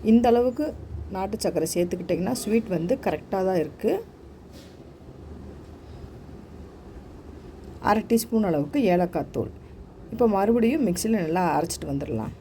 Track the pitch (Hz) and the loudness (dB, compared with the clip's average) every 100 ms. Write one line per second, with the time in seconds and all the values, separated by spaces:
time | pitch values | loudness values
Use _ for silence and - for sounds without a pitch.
0 | 214 233 240 240 247 247 302 - - - | 8 8 8 6 4 2 -4 -4 -10 -10
1 | - 190 196 214 185 170 165 175 175 175 | -8 -4 -4 -2 0 0 0 2 0 0
2 | 175 170 190 247 220 226 226 185 175 262 | -2 -2 0 -2 2 0 2 -2 0 0
3 | 202 170 - 196 185 185 156 - 214 381 | 0 -2 -2 0 2 2 0 -2 0 0
4 | 453 - - - - - - - - - | -4 -18 -20 -20 -18 -18 -18 -20 -20 -20
5 | - - - - - - - - - - | -20 -18 -16 -14 -14 -16 -16 -18 -16 -14
6 | - - - - - - - - - - | -14 -14 -16 -16 -16 -16 -16 -16 -16 -16
7 | - - - - - - - - - 214 | -16 -16 -16 -16 -16 -16 -16 -6 0 0
8 | 214 226 - 226 202 156 147 294 220 175 | 4 0 2 2 4 2 2 2 4 4
9 | 180 160 - - 98 - - - - - | 2 -2 -4 -4 -4 -8 -18 -18 -18 -18
10 | - - 240 196 202 233 226 311 240 180 | -12 2 4 4 4 4 4 4 2 2
11 | 220 220 160 175 175 147 165 - 156 139 | 2 2 2 2 2 2 0 -4 -4 -4
12 | - 117 110 - | -2 -2 -4 -8